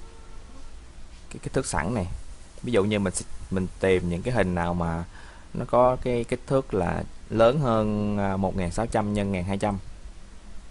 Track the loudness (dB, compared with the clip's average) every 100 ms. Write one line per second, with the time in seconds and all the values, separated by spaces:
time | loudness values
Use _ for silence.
0 | -14 -14 -14 -14 -14 -14 -12 -12 -14 -14
1 | -14 -14 -14 -10 -4 -2 0 -2 0 0
2 | -2 -4 -8 -12 -16 -10 2 4 4 4
3 | 2 -2 -6 -8 -4 -2 -2 0 4 4
4 | 4 -2 0 2 2 2 0 0 0 -2
5 | -4 -10 -16 -16 -10 -6 2 6 6 4
6 | 0 0 0 -4 0 0 2 0 2 0
7 | -4 -8 -2 6 6 6 4 4 2 2
8 | 0 2 2 2 0 0 0 0 0 2
9 | 2 0 0 0 0 0 0 -2 -6 -12
10 | -14 -14 -16 -16 -12 -10 -10